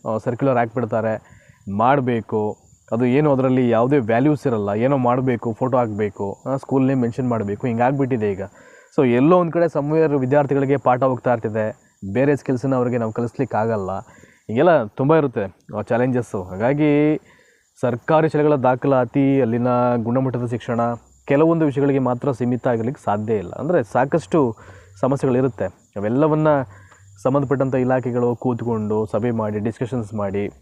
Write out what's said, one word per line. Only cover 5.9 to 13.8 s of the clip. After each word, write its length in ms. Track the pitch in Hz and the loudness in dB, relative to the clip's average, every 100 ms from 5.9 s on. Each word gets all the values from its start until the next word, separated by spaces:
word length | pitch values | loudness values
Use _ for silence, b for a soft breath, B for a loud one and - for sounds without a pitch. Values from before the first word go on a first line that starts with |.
| 101 104 - 98 - 131 | -2 -4 -4 -8 -8 -6
ಆ, 100 | 135 | -6
ಸ್ಕೂಲ್ 300 | - 135 131 | -2 0 2
ನೇಮ್ 140 | 135 | 2
ಮೆನ್ಷನ್ 280 | 117 - 127 | -2 -2 -2
ಮಾಡಬೇಕು, 380 | 113 101 104 127 | -2 -4 -4 -4
ಹಿಂಗಾಗ್ಬಿಟ್ಟಿದೆ 680 | 113 123 143 135 123 104 | 0 0 0 -2 0 -2
ಈಗ. 100 | 95 95 B B B B - | -4 -8 B B B B 0
So, 100 | 127 | 2
ಎಲ್ಲೋ 300 | 120 147 180 | 4 4 4
ಒಂದು 140 | 170 | 2
ಕಡೆ 120 | 165 | 0
somewhere 560 | 170 151 143 160 156 143 | 0 0 0 2 2 2
ವಿದ್ಯಾರ್ಥಿಗಳಿಗೆ 560 | 127 147 139 139 135 139 | 2 2 2 0 2 2
ಪಾಠ 260 | 131 127 | 2 2
ಹೋಗ್ತಾ 300 | 131 120 127 | 2 0 0
ಇರ್ತಿದೆ, 600 | 120 110 107 107 - _ - 98 | 0 -2 -2 -4 -6 _ -14 -6
ಬೇರೆ 240 | 113 139 139 | 0 2 0
ಸ್ಕಿಲ್ಸನ್ನ 380 | - 127 135 | -2 -2 0
ಅವ್ರಿಗೆ 240 | 131 123 120 | 0 0 -2
ನಾವು 140 | 110 | -4
ಕಲಿಸ್ಲಿಕ್ಕಾಗಲ್ಲ, 840 | 120 120 - 131 107 113 110 | -4 -6 -4 -4 -2 -2 -2